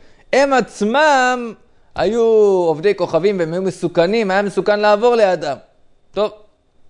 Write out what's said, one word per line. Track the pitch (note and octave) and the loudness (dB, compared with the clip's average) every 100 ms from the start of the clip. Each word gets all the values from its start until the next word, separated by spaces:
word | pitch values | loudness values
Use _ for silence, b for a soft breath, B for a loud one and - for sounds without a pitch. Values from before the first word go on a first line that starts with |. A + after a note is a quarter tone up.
| b b b | b b b
הם | B3 C#4 | 0 2
עצמם | C4 G3+ - G#3 C4 D#4 C4+ B3+ B3+ A#3 F#3+ _ _ _ - | 0 -2 -4 -2 0 2 2 0 -2 -8 -14 _ _ _ -4
היו | F3+ A#3 A3+ A3 G3+ F#3+ E3+ | -2 0 2 4 4 2 0
עובדי | D3+ G3 G3 | 0 -2 -2
כוכבים | E3+ E3 G3 G3 | -2 0 0 -2
והם | D#3+ | -4
היו | F3 | -4
מסוכנים, | F#3+ - E3+ E3+ F3 A3+ G3+ | -6 -6 -4 0 0 0 0
היה | F#3+ | -2
מסוכן | G3+ - F3 G#3 | -2 -2 -2 0
לעבור | G#3 G#3 A#3+ A#3 | 2 2 2 2
לידם. | G3 F3 D3+ B2+ _ _ _ _ _ | 2 0 -4 -10 _ _ _ _ _
טוב, | F#3+ G#3 - _ _ _ _ | -6 -4 -6 _ _ _ _